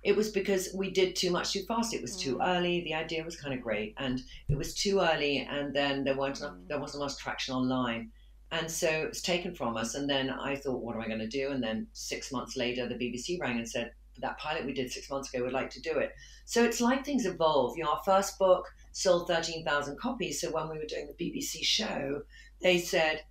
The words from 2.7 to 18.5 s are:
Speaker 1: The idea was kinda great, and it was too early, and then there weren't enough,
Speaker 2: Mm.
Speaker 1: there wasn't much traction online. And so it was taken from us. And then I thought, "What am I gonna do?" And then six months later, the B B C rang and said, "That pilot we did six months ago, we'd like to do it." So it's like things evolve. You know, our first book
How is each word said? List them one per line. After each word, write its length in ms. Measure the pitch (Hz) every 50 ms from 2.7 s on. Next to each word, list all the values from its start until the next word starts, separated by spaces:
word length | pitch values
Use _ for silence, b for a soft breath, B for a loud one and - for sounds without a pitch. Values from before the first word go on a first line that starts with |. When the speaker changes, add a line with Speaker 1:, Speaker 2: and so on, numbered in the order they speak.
| 175 175 170
Speaker 1:
The 100 | 156 156
idea 300 | 156 165 165 170 160 160
was 100 | 165 160 -
kinda 160 | 135 143 135 127
great, 380 | 120 117 107 104 107 107 - -
and 240 | 135 131 127 127 B B B B B B
it 80 | 147 139
was 160 | - - -
too 240 | - - 202 196 196
early, 400 | 180 165 160 151 147 143 143 131
and 340 | 120 117 135 143 143 143 131
then 280 | 143 143 143 139 139 135
there 100 | 139 135
weren't 240 | 135 139 139 139 139
enough, 140 | 143 147 139
Speaker 2:
Mm. 140 | - - -
Speaker 1:
there 100 | 147 139
wasn't 240 | 143 143 - 143 143
much 140 | 139 135 -
traction 360 | - 131 - - - - 131
online. 560 | 127 127 127 131 127 127 120 113 113 117 113 b b b b b b b -
And 180 | - 165 160 160
so 180 | 165 - - 160
it 220 | 156 156 151 -
was 140 | - - -
taken 320 | - 175 175 175 190 -
from 200 | - 139 117 113
us. 200 | 113 113 117 -
And 120 | 143 143 139
then 220 | 139 135 131 135
I 260 | 127 - - 135 139
thought, 280 | 139 - 139 127 120 117
"What 120 | 117 110
am 60 | 110
I 60 | 113 107
gonna 200 | 110 110 110 110
do?" 220 | 123 139 135 139
And 120 | 139 131 120
then 240 | 110 110 110 110 - -
six 380 | - - - - - - -
months 240 | 135 123 113 113 -
later, 320 | 131 120 120 123 123 123 113
the 80 | 123
B 160 | 117 123 120
B 60 | 120 120
C 220 | - - 175 175
rang 160 | 147 127 120 117
and 100 | 117 117
said, 240 | - 123 117 110 - - - - - -
"That 180 | 135 120 - -
pilot 280 | - 151 156 165 -
we 80 | 139 131
did 180 | 131 127 127
six 180 | - - - -
months 240 | 139 139 135 - -
ago, 100 | 127 123
we'd 80 | 127
like 200 | 127 131 120 -
to 100 | - -
do 160 | 131 160 156 139
it." 160 | 113 - B B B B B B B
So 180 | B - 233 233
it's 160 | 226 233 -
like 240 | 240 240 262 277 269
things 220 | 294 285 233 190
evolve. 500 | 185 175 165 165 156 156 139 123 120 -
You 80 | 160 160
know, 40 | 151 151
our 100 | 156 -
first 320 | 196 190 196 196 - - -
book 340 | 196 185